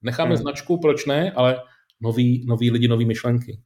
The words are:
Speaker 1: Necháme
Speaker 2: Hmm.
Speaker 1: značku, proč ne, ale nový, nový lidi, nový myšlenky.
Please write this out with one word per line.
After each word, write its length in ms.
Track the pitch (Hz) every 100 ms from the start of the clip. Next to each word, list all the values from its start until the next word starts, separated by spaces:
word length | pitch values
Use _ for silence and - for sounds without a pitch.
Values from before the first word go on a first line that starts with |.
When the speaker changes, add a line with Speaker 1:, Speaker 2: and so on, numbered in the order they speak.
Speaker 1:
Necháme 280 | 113 123 165
Speaker 2:
Hmm. 80 | 160
Speaker 1:
značku, 400 | 139 143 - 170
proč 260 | 156 147 143
ne, 260 | 143 185 190
ale 260 | 127 127 - _ _ _
nový, 440 | 113 117 123 123 120
nový 240 | 117 120
lidi, 160 | 117 120
nový 180 | 113 113
myšlenky. 540 | 113 123 120 120 104